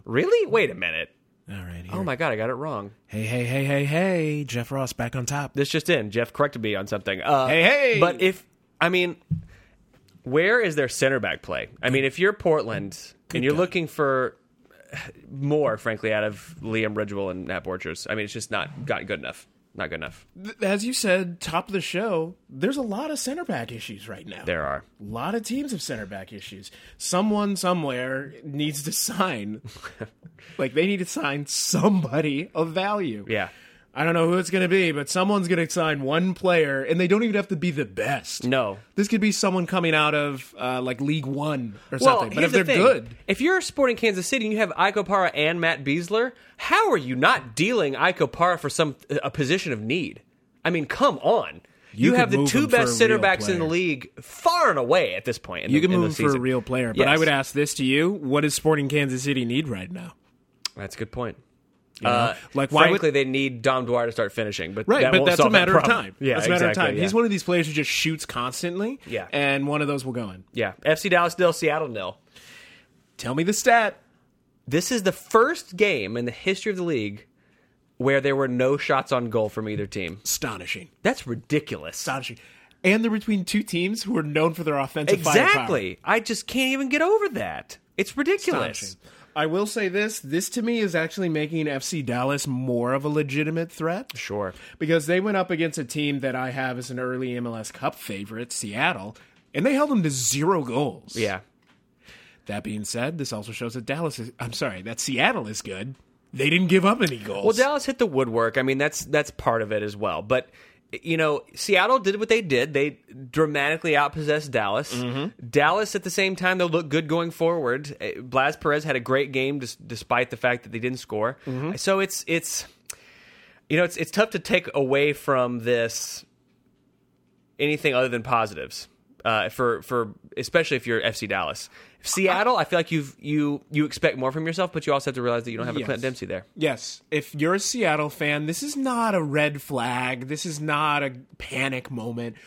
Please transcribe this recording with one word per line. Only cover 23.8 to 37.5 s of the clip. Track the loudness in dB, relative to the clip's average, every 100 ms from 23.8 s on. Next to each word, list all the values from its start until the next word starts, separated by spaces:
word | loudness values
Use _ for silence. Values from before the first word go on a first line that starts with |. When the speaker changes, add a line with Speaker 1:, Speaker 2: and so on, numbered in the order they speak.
| -12 -14 -14
Speaker 2:
right | -14 -14
now. | -10 -4
Speaker 1:
There | -2 -2
are. | -6 -10 _
Speaker 2:
A |
lot | -12 -6 -4 -4
of |
teams | -4 -6 -4
have | -6
center | -6 -8 -8
back | -12 -14
issues. | -16 -16 -16 -18 -20 -20 -10
Someone | -2 2 2 2 0 0
somewhere | 0 0 0 -2 -4 -4 -6 -12
needs | -8 -4 -2 -2
to | -4
sign. | -4 -2 0 -2 -2 -6 -10 -12
Speaker 1:
<laughs> | -16 -16 -12 -14 _ -20 -20 -14 -4
Speaker 2:
Like, | 0 2
they | 2
need | 2
to | -2
sign | -4 -2 -2 -4
somebody | -4 0 2 4 4 2 0 0 -2 -2
of | -2 -2
value. | -2 -2 -2 -2 -6 -4
Speaker 1:
Yeah. | -2 -2 -8 -20 -20 _ -2
Speaker 2:
I |
don't | 0
know | 4 4
who | 2
it's | 2
gonna | 0 4
be, | 4 4
but | 0 -2
someone's | 0 2 2 2
gonna | 0 0
sign | 0 0 0
one | 0 2 2 2
player, | 4 4 4 0
and | 0 2
they | 4
don't | 4
even | 4 0
have |
to | 0